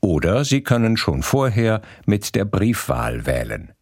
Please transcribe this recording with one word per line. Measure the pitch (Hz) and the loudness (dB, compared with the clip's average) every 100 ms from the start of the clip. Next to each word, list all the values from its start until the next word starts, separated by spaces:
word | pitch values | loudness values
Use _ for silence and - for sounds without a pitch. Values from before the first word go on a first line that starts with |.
Oder | 101 78 85 110 143 | 2 2 2 0 0
Sie | 135 | 0
können | 139 120 113 113 | 2 2 2 2
schon | - 69 | 0 -2
vorher | 71 135 135 110 113 110 - - - | 0 2 2 2 2 0 -4 -8 0
mit | 104 - - | 0 0 -2
der | 101 | 0
Briefwahl | 101 107 117 - 64 - 58 - | 2 2 0 -2 -2 -2 -4 -2
wählen. | 62 58 53 - - | -2 -2 -8 -12 -20